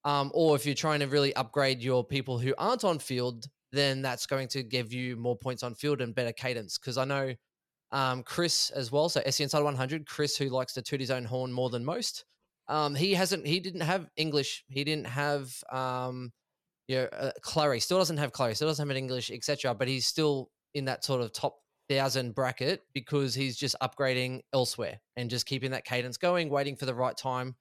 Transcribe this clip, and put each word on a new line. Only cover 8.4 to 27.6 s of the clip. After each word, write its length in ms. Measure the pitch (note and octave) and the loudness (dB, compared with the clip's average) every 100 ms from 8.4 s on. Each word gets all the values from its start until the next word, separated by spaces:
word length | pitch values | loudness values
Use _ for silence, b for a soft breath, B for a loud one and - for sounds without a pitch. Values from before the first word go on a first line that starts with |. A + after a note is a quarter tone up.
| E3+ - - | 2 2 0
as 220 | - A#2+ | -2 0
well, 180 | C#3+ D#3 | 2 4
so 120 | C#3+ | 2
S 120 | - - | 2 0
C 60 | |
Insider 200 | C#3 D#3 | 2 2
one 120 | D3 | 2
hundred, 300 | C3 C3 D#3+ | 0 -2 -4
Chris, 320 | D3 - D3 - | -6 -2 0 0
who 120 | C#3 | 0
likes 240 | B2+ B2+ | 0 -2
to 80 | - | -6
toot 180 | - C#3 | -4 -4
his 100 | B2+ | -2
own 140 | C3 | -2
horn 260 | A2+ B2+ B2+ | -2 -2 -2
more 180 | B2 B2+ | 0 0
than 140 | A#2+ | 0
most, 400 | A#2+ G3 - - - _ _ _ - | -2 -2 -4 -6 -16 _ _ _ -2
um, 280 | D3+ D3 | 0 2
he 180 | C#3+ F#3+ | 2 2
hasn't, 320 | F#3 F3+ F3+ | 4 2 0
he 140 | C#3+ F3+ | 0 0
didn't 220 | F#3 F3 | 0 -4
have 280 | D#3+ F#3 D#3 | 0 0 -2
English, 480 | - D#3 D3 C3 - _ | -2 2 2 0 -6 _
he 140 | C3+ | -4
didn't 240 | C#3+ D3+ - | -2 -2 -2
have, 460 | B2+ D3 C#3+ C3 - - | -2 0 0 -2 -12 -6
um, 600 | C3 C3 B2+ B2+ B2+ B2 _ _ _ _ _ - | -4 -2 -2 -4 -6 -10 _ _ _ _ _ -2
you 80 | C3 | 0
know, 80 | B2+ | 0
uh, 200 | - C3+ - | -2 -4 -4
Clary, 380 | - D#3+ D3 A#2+ | -2 2 2 2
still 180 | - F#3 | 2 2
doesn't 200 | E3 D3+ | 2 0
have 140 | D3 | -2
Clary, 240 | - B2 | 0 0
still 120 | G#2+ D3+ | 2 0
doesn't 160 | D3 | 0
have 60 | D3 | -2
an 60 | C3 | -2
English, 320 | C3 B2+ A2+ | -2 -4 -6
et 140 | A2 | -6
cetera, 300 | - C#3+ C3 | -4 0 0
but 140 | G#2 B2+ | 0 0
he's 200 | C3 A#2+ | 2 0
still 420 | - D#3 C#3 - _ _ | 2 2 2 -4 _ _
in 120 | C#3+ | -4
that 180 | C3 - | -4 -2
sort 180 | - C3 | 0 0
of 120 | A2+ | 0
top 260 | - C#3 - _ _ - | -2 -2 -4 _ _ 0
thousand 440 | C3+ C3+ B2+ A#2+ | 2 2 0 -2
bracket 480 | A2 B2+ - C3 F#3 _ | 0 -2 0 -2 -2 _
because 420 | C3+ A#2 C#3+ C3+ | -8 -2 0 2
he's 220 | A#2+ C3+ A#2 | 0 -2 0
just 180 | C3+ - | -2 0
upgrading 600 | B2+ - C3+ B2+ B2+ B2+ - | -2 0 0 2 0 -4 0
elsewhere 480 | C3+ B2 - G#2 - _ - | 2 2 0 -6 -6 _ -8
and 120 | A#2+ | -4
just 160 | A#2+ | -2
keeping 260 | - C3+ C3 | -2 -2 -2
that 120 | C3 | -4
cadence 320 | - B2 B2 | -2 -2 -2
going, 340 | A#2 F3 F3+ D#3 | 0 2 2 2
waiting 280 | C#3 C#3 C3 | 0 0 -2
for 80 | |
the 100 | C3 | -4
right 220 | A#2+ B2+ - | 0 -2 -2
time 380 | C3+ B2+ B2+ B2+ | -2 -2 -4 -10